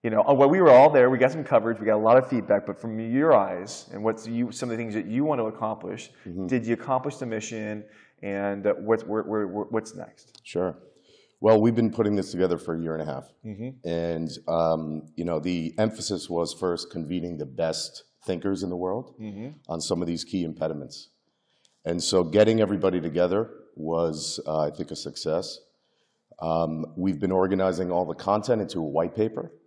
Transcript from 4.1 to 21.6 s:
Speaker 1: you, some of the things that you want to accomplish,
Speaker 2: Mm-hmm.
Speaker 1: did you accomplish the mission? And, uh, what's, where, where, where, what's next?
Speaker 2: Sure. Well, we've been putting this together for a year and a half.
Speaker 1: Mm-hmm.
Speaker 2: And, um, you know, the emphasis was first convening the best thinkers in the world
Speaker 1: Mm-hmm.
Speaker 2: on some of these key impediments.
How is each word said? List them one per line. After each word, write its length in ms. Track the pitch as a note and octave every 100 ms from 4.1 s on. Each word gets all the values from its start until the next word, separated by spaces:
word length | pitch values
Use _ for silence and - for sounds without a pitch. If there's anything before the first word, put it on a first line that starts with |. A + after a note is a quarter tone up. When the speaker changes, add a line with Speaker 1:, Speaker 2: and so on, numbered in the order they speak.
| A2 A#2
Speaker 1:
you, 240 | A#2 A#2+
some 180 | A2+ B2
of 80 | A2+
the 60 |
things 100 | A2+
that 140 | G#2+ G#2
you 180 | A#2 D3+
want 160 | C3+
to 40 | A2
accomplish, 680 | G#2+ A2 G#2+ F#2 G2 - _ -
Speaker 2:
Mm-hmm. 180 | F2 F#2
Speaker 1:
did 180 | B2+
you 120 | A2+ A#2+
accomplish 400 | - C3 C#3+ C#3
the 100 | B2+
mission? 580 | A2 G#2+ A2+ G#2+ G#2+ G#2+ - _ _
And, 460 | G2+ G2 G2+ G2+ G#2
uh, 80 | G#2
what's, 280 | G#2+ A2+
where, 200 | F2 G#2+
where, 240 | - G#2+ G2+
where, 180 | G2+ -
what's 300 | A2+ A2 G2
next? 460 | - _ _ -
Speaker 2:
Sure. 340 | - F2 F#2 - - _ _ _ _ _
Well, 180 | G#2+ A2
we've 140 | A#2
been 160 | A#2 A2+
putting 260 | - G#2 G#2
this 140 | F2+
together 300 | F2 F#2 E2+
for 160 | - E2
a 40 |
year 140 | D#2+
and 80 | D#2+
a 100 | D#2
half. 220 | C3 - _
Speaker 1:
Mm-hmm. 460 | A2 G2+ B2 C3 E2+
Speaker 2:
And, 400 | E2+ E2+ E2 D#2+ - -
um, 600 | E2 E2 D#2+ D#2 D2+ - -
you 100 | E2+
know, 140 | D#2+
the 340 | E2+ F2+ D#2+ -
emphasis 500 | A2 A2 G#2+ F#2 -
was 240 | E2+ E2
first 380 | - F#2 E2+ -
convening 480 | - D#2 F2 F2 E2
the 80 | C#2+
best 560 | C2 D#2+ D#2+ - - _ _ -
thinkers 360 | F2+ G2+ G2
in 80 | G2
the 80 | F2+
world 380 | F#2 G#2+ B2+ -
Speaker 1:
Mm-hmm. 380 | A2 G2+ B2+ D3+ -
Speaker 2:
on 140 | E2
some 220 | - F2
of 40 | E2+
these 160 | E2+
key 200 | - F#2+
impediments. 680 | E2 D2+ D#2 D2+ B1+ - - _ _ _ _ _